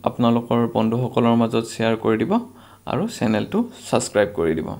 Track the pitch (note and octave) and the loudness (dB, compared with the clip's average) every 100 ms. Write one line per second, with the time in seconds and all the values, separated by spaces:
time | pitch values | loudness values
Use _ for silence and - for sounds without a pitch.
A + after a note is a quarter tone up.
0 | G#2 - A#2+ A#2 A#2 A#2+ A#2 A2 A2 A#2 | -4 0 2 2 0 0 2 0 0 0
1 | B2+ - A#2 A#2 A2+ A2+ A2+ - A2+ A2 | 0 2 4 4 2 0 -4 -2 0 0
2 | A2 A2 C3+ A3+ A#3 - - - - C3 | 0 0 2 0 -2 -20 -20 -18 -6 -4
3 | A3 - - G#2+ - G#3 A#3+ - - A#2 | -4 -2 0 0 0 -2 -4 -8 -2 -2
4 | - G#2 G2+ - E2 D#2+ D#2 | 0 2 2 2 0 0 -4